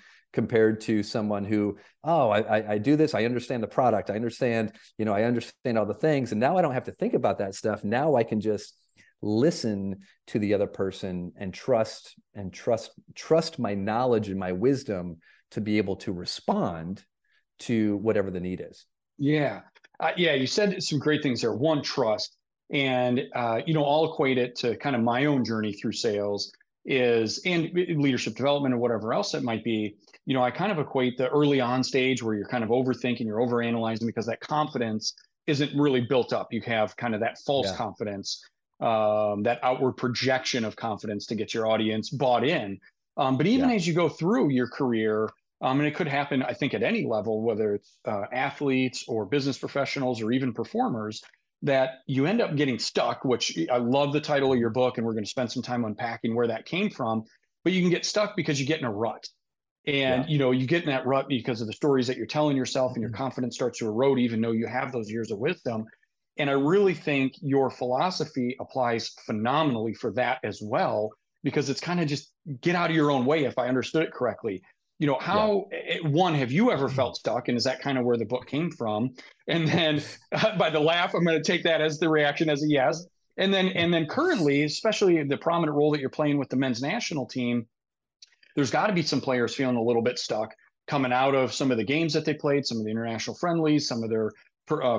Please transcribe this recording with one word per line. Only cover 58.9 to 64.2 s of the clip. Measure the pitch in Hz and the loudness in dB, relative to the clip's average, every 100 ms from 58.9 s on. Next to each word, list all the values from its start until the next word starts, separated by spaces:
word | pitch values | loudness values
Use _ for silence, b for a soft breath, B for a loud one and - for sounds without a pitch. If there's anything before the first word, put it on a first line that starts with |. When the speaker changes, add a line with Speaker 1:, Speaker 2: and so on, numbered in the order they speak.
Speaker 2:
rut. | 101 113 - - _ _ _ _ _ - | -2 -4 -4 -12 _ _ _ _ _ -4
And, | 139 135 127 | 0 2 2
Speaker 1:
Yeah. | 151 | 2
Speaker 2:
you | 147 | 2
know, | 131 | 4
you | 127 131 | 2 2
get | 170 | 0
in | 160 | 0
that | 131 123 | -2 0
rut | 135 139 | 0 0
because | 131 117 113 | -2 -2 -4
of | 110 | -4
the | |
stories | 104 131 135 123 | -2 2 2 2
that | 127 | -2
you're | 113 | -4
telling | 151 151 135 | 0 2 2
yourself, | 120 135 127 | 0 0 -2
and | 123 | -2
your | 113 | -6
Speaker 1:
Mm-hmm. | 110 | -4
Speaker 2:
confidence | 131 123 123 - | -6 -4 -6 -2
starts | 127 - | -4 -2
to | 113 | -4
erode, | 107 135 | 2 2
even | 131 | 4